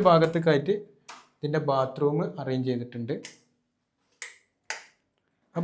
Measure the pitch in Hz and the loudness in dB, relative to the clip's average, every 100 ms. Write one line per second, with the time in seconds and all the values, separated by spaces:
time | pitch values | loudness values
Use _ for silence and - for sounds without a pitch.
0 | 185 165 160 170 165 143 139 208 - _ | 8 6 6 2 2 2 2 -2 -6 _
1 | - - - _ 147 151 139 135 131 143 | -20 -20 -20 _ -4 -2 0 0 0 0
2 | 147 151 190 - 131 131 127 120 120 120 | 0 0 -2 -6 -4 -2 -2 -4 -6 -8
3 | 117 185 - - _ _ _ _ _ _ | -8 -8 -10 -18 _ _ _ _ _ _
4 | _ _ - - _ _ - - - _ | _ _ -18 -18 _ _ -14 -14 -16 _
5 | _ _ _ _ _ 170 | _ _ _ _ _ 0